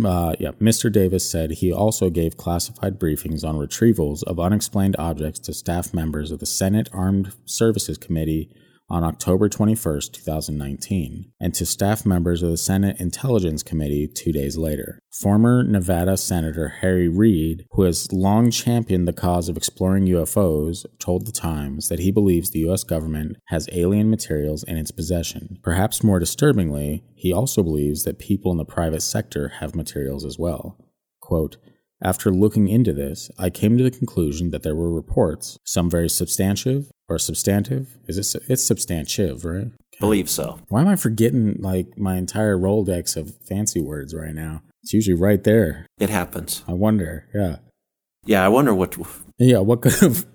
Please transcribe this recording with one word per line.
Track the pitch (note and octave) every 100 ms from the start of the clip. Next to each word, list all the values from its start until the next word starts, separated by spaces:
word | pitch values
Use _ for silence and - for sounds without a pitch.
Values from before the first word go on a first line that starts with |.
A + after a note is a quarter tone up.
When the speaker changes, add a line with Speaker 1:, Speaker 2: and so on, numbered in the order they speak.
Speaker 1:
uh, | G#2 F2+ E2+ -
yeah, | C#2+ -
Mister | G#2+ A2+ A#2+
Davis | G#2 F#2 F#2 -
said | E2 D#2
he | D#2+ F#2
also | F2 G#2+ - F#2
gave | E2+ E2 -
classified | - E2+ - - G2+ G2
briefings | E2 D2+ D#2 D#2+
on | D#2 D#2
retrievals | C#2+ - A#2 G2+ D2+ D2
of | - E2+
unexplained | F2 G#2 - G#2 G2 F#2+
objects | E2 D2+ D#2 -
to | -
staff | D2+ - F2 -
members | E2+ D#2+ D2+ D2+
of | D#2
the | -
Senate | - F#2+ G#2+ -
Armed | F#2+ F#2 G2 F#2+ -
Services | - - A2+ A2 - D2+
Committee | - E2 D#2 D#2 - _ _ _ -
on | F2
October | E2 - - F#2 G#2
twenty-first, | - G#2+ A2 E2+ D2 -
two | -
thousand | - D#2 D2+ D2+
nineteen, | C#2 C#2 - G2 C#2 D#2+ F#2 -
and | F#2
to | - E2+
staff | - G2+ A2 G#2
members | F2+ E2+ E2+
of | F2
the | E2
Senate | - G2 G2 -
Intelligence | F2 - C3 A2+ F2+ D2+
Committee | - D#2+ D2+ D2 D2+
two | - F2
days | D2+ C#2 D#2
later. | D#2+ C#2+ - - _ -
Former | G2+ G#2 A#2 B2
Nevada | B2 G#2 F2 E2+ F2+ F#2+
Senator | - F2+ D#2+ D#2 D2+ -
Harry | F#2 F#2 F2
Reid, | F2 A2+ F2 D#2+ E2+ -
who | -
has | F#2 E2 -
long | F#2+ G2 G#2+ A#2+
championed | A2+ - A#2+ A2+ F2+ F2
the |
cause | - F2+ F2 F2
of | E2
exploring | - - F#2 F#2+ F#2+
U | F2
F | D#2 A2
Os, | F#2 D#2 D2+ F2+ - -
told | - F2+ -
The |
Times | - E2+ D#2 C#2+ C#2+ -
that | E2+
he | F2+
believes | G#2+ G2+ E2+ E2
the | D#2+
U | D#2+
S | F#2
government | - D#2+ D#2+ D#2 D#2 - -
has | E2 D2+
alien | E2+ F2 G#2 G#2+
materials | A2 - D2+ D2 D2+
in | - E2
its | D2+
possession. | - D#2+ F2 D#2+ - - F#2
Perhaps | - F2 G#2+ -
more | A2 F#2
disturbingly, | E2+ - D3 B2 E2+ C#2+ D2 D2+ -
he | _ F2+
also | F2 C3 -
believes | E2+ D2+ D2 D2
that | - -
people | - G2 F#2
in | E2+
the |
private | D2 - E2 D#2
sector | - A2+ - D2 C#2 -
have | D2+
materials | E2 D2+ D2 C2+ C#2
as | C#2 C#2+
well. | E2+ C#2+ - - _ _ _ _
Quote, | - E2+ D2+ - _ _ _ _
After | - - G#2+
looking | F#2 G#2+ G#2+ G2
into | A2 A2+
this, | C#2+ C#2 - - -
I | F#2
came | - G#2 A#2+
to |
the | B2+
conclusion | B2 A#2+ - D#2 D2 F2
that | D#2
there | D#2+ D#2
were | E2+
reports, | E2 - - F#2 - - - -
some | - F2
very | E2+ E2+
substantive, | - E2+ - G2 G2 C3 C3+ C#3 _ -
or | E2
substantive? | - D#2+ - G2+ - C3 C3+ - -
Is | F#2
it |
su-, | G2+ - -
it's | B2+
substantive, | - G#2 - E2+ D2 - F#2 B1+
right? | E2 F2 A2+ - _ -
Speaker 2:
Believe | G2+ G#2 E2+
so. | - B1 - -
Speaker 1:
Why | G#2
am | F3+
I |
forgetting, | G3 A#2 A2 A2+ C3 G#2+ -
like, | F#2+ F#2 F2 -
my | G2 F#2
entire | F2+ G#2 G#2+ F#2+
Rolodex | F#2 G#2+ G2 F2 D#2+ -
of | D2+ - -
fancy | G2 A2 F2
words | C#2+ D2+ C#2+
right | D#2+ D#2
now? | D#2 D#2+ D#2 - _
It's | -
usually | G#2+ G2+ E2+
right | F#2+ G2+
there. | G#2+ A2 F2 C#2 - -
Speaker 2:
It | G2+
happens. | G2 F2+ F2+ D#2+ - -
Speaker 1:
I |
wonder, | F2 G#2+ G#2+ D#2+ D#2+ -
yeah. | G2+ F#2+ - _ _ _ _ _ _ -
Speaker 2:
Yeah, | G2+
I | F#2+
wonder | B2 C#3+
what | F#2+ F#2 - E2+ - - -
Speaker 1:
Yeah, | B2+ A#2
what | G2+ A#2+
could | C3
have | - F3 A2+ -